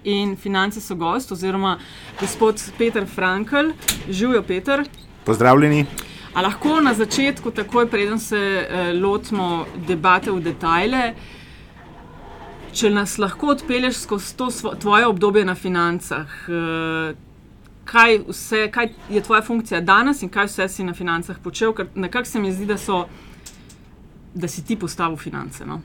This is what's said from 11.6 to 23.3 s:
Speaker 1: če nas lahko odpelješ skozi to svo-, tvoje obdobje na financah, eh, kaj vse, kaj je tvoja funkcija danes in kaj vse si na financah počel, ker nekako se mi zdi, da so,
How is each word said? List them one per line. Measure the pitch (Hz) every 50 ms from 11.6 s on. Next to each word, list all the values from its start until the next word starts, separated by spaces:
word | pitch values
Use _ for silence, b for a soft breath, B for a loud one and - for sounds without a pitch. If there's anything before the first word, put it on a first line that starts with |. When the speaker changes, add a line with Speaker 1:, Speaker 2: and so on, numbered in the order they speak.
| B B B B - - - - - - - - - - - - - - - - - -
Speaker 1:
če | - - 226 208
nas | 208 202 202 - -
lahko | - 208 185 - - 302 294
odpelješ | 277 277 - - 247 247 254 254 247
skozi | - - - 214 196 - - -
to | - 254
svo-, | 247 240 - - 214 -
tvoje | - - 208 208 214 240
obdobje | 240 208 175 196 208 196 214 202
na | 185 180
financah, | 170 - 190 185 175 170 170 170 175 - - 139 135 147 143 - - -
eh, | - 175 170 170 165 165 165 165 160 160 160 160 156 151 - - - - - - - - - - - - -
kaj | - - - 233 233 233 220 208 -
vse, | - - - - - 220 214 214
kaj | 208 - 240 233 220 - - -
je | - 208 208
tvoja | 196 - 226 214
funkcija | 214 - 233 226 220 - 196 170
danes | 170 170 196 208 240 277 285 277
in | 202 180
kaj | - 208 202
vse | 196 - - 190
si | 190 190 - 190
na | 180 -
financah | - 180 175 165 165 170 - 185
počel, | - - 175 - - 220 226 220
ker | 208 190 -
nekako | - 196 185 175 - 247 240
se | - - 226
mi | 202 190
zdi, | 185 185 208
da | 202 208
so, | 196 - - 196 180 175 B B B B B